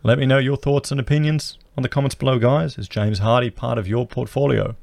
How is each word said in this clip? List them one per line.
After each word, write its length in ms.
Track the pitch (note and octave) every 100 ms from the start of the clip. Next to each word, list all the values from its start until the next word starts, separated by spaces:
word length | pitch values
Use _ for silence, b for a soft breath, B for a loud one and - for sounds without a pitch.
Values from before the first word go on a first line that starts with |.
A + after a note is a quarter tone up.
Let 160 | A#2 B2
me 80 | C3+
know 100 | C3+
your 220 | C3 C#3
thoughts 320 | - C#3+ -
and 100 | C#3
opinions 560 | B2 D3 D3+ D3+ - - _ -
on 60 |
the 60 | B2+
comments 260 | - C#3
below, 240 | - C3+ C3
guys. 380 | A#2+ C#3+ E3 -
Is 100 | G2+
James 340 | - G#2 G#2
Hardie 340 | G#2+ B2 A#2+
part 240 | - B2 A#2
of 100 | F#2+
your 180 | A2+ B2
portfolio? 680 | - A#2+ - C#3+ A#2 G2 A#2